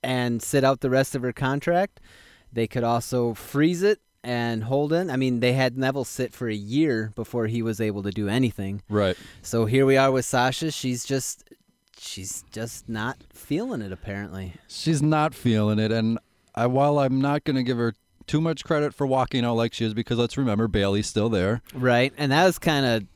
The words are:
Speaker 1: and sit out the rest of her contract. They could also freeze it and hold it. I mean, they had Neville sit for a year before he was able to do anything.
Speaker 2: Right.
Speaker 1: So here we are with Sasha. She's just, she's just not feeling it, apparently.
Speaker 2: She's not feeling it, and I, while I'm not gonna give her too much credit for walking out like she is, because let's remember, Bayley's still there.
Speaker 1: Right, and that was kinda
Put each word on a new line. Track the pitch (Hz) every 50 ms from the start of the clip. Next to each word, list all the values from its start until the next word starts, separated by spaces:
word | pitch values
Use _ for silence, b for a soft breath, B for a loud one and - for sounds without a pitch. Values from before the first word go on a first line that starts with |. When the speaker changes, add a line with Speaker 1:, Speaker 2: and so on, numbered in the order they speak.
Speaker 1:
and | - 127 127 127 123 123 120 113
sit | - - - 139 131
out | 131 135 -
the | - 131
rest | 127 135 135 - -
of | 139
her | 123 127
contract. | 117 - 143 131 139 143 - 170 170 175 196 202 _ - b b b b b b b b b b
They | - 117 113
could | 110 - 123 117
also | 117 117 117 113 - - 123 120 120 113
freeze | - - - - 139 151 170 180 165
it | 190 202 214 - _ _ _ _ -
and | 120 123 120 117 117 117 110 107
hold | 117 135 143 147 147
it. | 160 170 190 175
I | 131
mean, | 127 131 131 123 117
they | 120 123
had | 123 135 131 127 123 131
Neville | 131 131 135 139 123
sit | - - - 127 120 -
for | - 127 117
a | 107
year | 104 101 104 120 143 160 151 123 110 110 107 -
before | - 113 - - 120 113
he | 110 113 120
was | 113 113 110 101
able | 113 107 98 104
to | 95 104
do | 95 107 104 101
anything. | 104 127 131 120 - - 98 98 98 101 - _
Speaker 2:
Right. | 104 104 101 95 90 B B B B B
Speaker 1:
So | - - - 117 113
here | 107 123 131 135
we | 135 135
are | 135 135 135
with | 131 131 120
Sasha. | - - 127 123 131 131 - 160 160
She's | 143 - - 127 123 120 -
just, | - 135 135 123 - - _ _ _ - _ _ _ _ _ _ _ _ -
she's | - - - 98 92 98 - - - -
just | - 110 113 117 - - - -
not | 110 107 110 123 139 - - -
feeling | _ - - - 147 165 226 269 233 131
it, | 107 95
apparently. | 95 - - - 98 101 104 87 82 95 95 90 85 - _ _
Speaker 2:
She's | - - - 156 165 143
not | 143 151 156 151 151 160 -
feeling | - - 127 113 107 107 107 107 104
it, | 110 110
and | 113 113 110 110 113 110 _ _ _ _ _ _ _
I, | 110 117
while | 123 127 135 139 147 147 147
I'm | 139 135 131 135
not | 135 143 143 147 _
gonna | - 139 131
give | 127 120 123 117
her | 120 117 110 _ _ _ _ _ -
too | - - 151
much | 160 165 160 - -
credit | - 165 147 147 139 -
for | - 143
walking | 131 131 131 127 - - 127 120
out | 120 117
like | 113 117 113
she | - - 117
is, | 110 104
because | 113 110 - 123 117
let's | 120 113 -
remember, | - 139 120 104 104 113 110
Bayley's | 90 107 98 98 98 104 107
still | - - 107 104 117
there. | 113 95 90 98 113 120 - - -
Speaker 1:
Right, | 139 127 127 120 120 127 139 - -
and | 147 139
that | 131 156 180
was | 190 160 -
kinda | - 165 156 143 135 127 117 113 98 - _